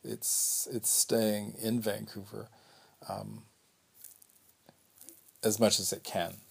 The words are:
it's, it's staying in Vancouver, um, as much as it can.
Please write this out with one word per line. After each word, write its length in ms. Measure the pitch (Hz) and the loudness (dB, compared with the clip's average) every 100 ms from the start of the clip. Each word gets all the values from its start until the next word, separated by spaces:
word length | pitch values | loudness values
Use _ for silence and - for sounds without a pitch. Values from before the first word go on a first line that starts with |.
| - | -6
it's, 640 | 55 - - - - - | -4 0 2 2 0 -2
it's 180 | 120 - | -2 2
staying 640 | - - 117 107 104 101 - | 2 4 4 4 2 -2 -4
in 200 | 110 120 | 0 0
Vancouver, 680 | 107 104 104 - 98 104 - - - - - _ - | 0 -4 -6 -10 -10 -12 -12 -18 -20 -20 -20 _ -8
um, 340 | 98 104 110 - _ _ _ _ - - - - - _ _ - _ _ _ - - - _ | -8 -8 -12 -16 _ _ _ _ -20 -20 -20 -20 -20 _ _ -20 _ _ _ -20 -20 -20 _
as 160 | - 107 | 0 4
much 220 | 110 - | 4 4
as 100 | 92 | 0
it 140 | 98 - | -2 -4
can. 300 | 98 85 - - | -2 -2 -6 -20